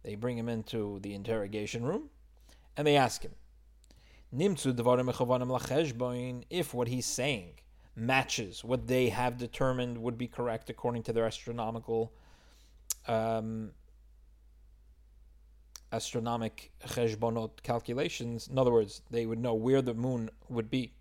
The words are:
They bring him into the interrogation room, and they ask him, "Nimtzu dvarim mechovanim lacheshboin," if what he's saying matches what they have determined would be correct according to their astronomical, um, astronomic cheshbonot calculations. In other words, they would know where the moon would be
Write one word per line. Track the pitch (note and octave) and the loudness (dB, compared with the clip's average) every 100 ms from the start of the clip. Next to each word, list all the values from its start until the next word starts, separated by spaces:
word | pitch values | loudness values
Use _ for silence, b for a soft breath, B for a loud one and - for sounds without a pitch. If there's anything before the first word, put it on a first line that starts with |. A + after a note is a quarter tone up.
They | - G#2 | -8 -6
bring | A#2+ A#2+ | -4 -2
him | A#2 | -2
into | A2+ G#2 A#2 G#2 G2+ | -4 -4 -4 -4 -6
the | G2+ | -8
interrogation | G2+ G#2 A2 G2 G#2+ G#2 - | -8 -2 -2 -2 -4 -4 -4
room, | B2 G#3 D4+ - - - b b b - | -2 -4 -6 -18 -20 -20 b b b 0
and | D3 | 4
they | C#3+ | 6
ask | B2 - | 4 0
him, | - - - - - - - b b b b | -10 -12 -20 -20 -20 -20 -20 b b b b
"Nimtzu | B2 G3 E3 C#3 | 0 0 2 0
dvarim | B2 A#2+ B2 B2+ | 2 4 4 4
mechovanim | A#2+ B2 B2+ B2+ B2+ | 0 2 2 2 -2
lacheshboin," | A#2+ C3 D#3 A#2 B2 B2 B2+ B2 - | 2 2 2 0 -2 -2 -6 -8 -6
if | F3 E3 | -4 -2
what | A#2+ A#2 | 0 0
he's | B2+ - | 0 -2
saying | - C#3 A#2+ F2 - - b b - | 0 0 -2 -6 -18 -20 b b -4
matches | A#2 C3 C3 - G2+ - | 2 2 2 -2 -4 -8
what | A2+ B2+ A2+ | -2 -2 2
they | B2+ B2 | 4 4
have | G2 B2 B2 | 2 0 -2
determined | A#2+ - C3+ B2+ B2 A#2+ | -8 0 0 2 -2 -2
would | A#2 A#2 | -4 -4
be | B2 | -6
correct | - A#2+ A2 - | -4 -4 -4 -6
according | A2+ B2 A#2+ | -4 -2 -2
to | A2+ | 0
their | A2+ A2+ | 2 0
astronomical, | - - A#2 A2 A#2 A#2 A2+ A2+ b b b b b b b - - - | -2 -8 -4 -4 -6 -2 -2 -2 b b b b b b b -10 -8 0
um, | A2+ A2+ A2+ A2 A2 A2 - - - - - - - - - - - - - - - - - - - - - - | 0 2 0 -2 -6 -8 -12 -20 -20 -20 -20 -20 -20 -20 -20 -20 -20 -20 -20 -20 -20 -20 -20 -20 -20 -20 -20 -6
astronomic | A2+ - B2 A2+ A#2 A2+ - - - B2+ | -6 -2 -2 0 0 -2 -6 -20 -16 -6
cheshbonot | A#2 A#2 G#2 A2+ A2+ A2 - | 0 0 2 0 0 -4 -8
calculations. | - A#2 - A#2+ E3 - A#2 A#2 - | -2 -2 0 -2 -2 -2 -6 -6 -2
In | C3 | 4
other | B2 | 8
words, | A#2 G#2 - - | 8 6 -4 -4
they | A#2 A2+ | -2 0
would | A2+ | 0
know | B2 | 0
where | A2+ A#2 C3+ | 2 6 4
the | B2+ | 4
moon | A2+ B2+ B2 A2+ - - | 0 0 0 -4 -8 -4
would | A#2+ A2 | -4 0
be | C3 A#2 - | -2 -2 -10